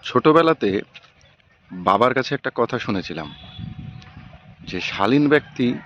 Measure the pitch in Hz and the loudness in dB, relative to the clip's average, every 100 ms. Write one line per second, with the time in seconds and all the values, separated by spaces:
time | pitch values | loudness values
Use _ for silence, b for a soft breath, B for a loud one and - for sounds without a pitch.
0 | - 127 156 156 160 160 104 95 - - | -2 2 4 6 4 2 0 -2 -6 -20
1 | _ _ _ _ _ _ _ 92 90 101 | _ _ _ _ _ _ _ -4 2 4
2 | 123 123 127 139 135 - 117 123 - 98 | 4 2 -2 -4 -6 -4 -2 -2 -4 -6
3 | 82 80 78 - - - - - - - | -6 -10 -12 -16 -20 -16 -14 -14 -16 -18
4 | - - - - - - - 90 - - | -20 -20 -20 -20 -20 -20 -10 -8 -6 -2
5 | 101 139 147 147 - - 120 143 | 2 2 4 2 0 -2 -2 -2